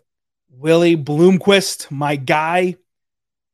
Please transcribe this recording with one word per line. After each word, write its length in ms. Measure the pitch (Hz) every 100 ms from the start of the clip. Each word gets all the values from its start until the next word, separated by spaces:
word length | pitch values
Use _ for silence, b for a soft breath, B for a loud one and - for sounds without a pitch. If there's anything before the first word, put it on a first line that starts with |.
| _ _ _ _ _
Willie 480 | 127 151 165 175 165
Bloomquist, 920 | 139 147 180 185 - 196 190 - -
my 240 | 139 147
guy. 600 | 147 127 151 160 180 185 175 _ _ _ _ _ _ _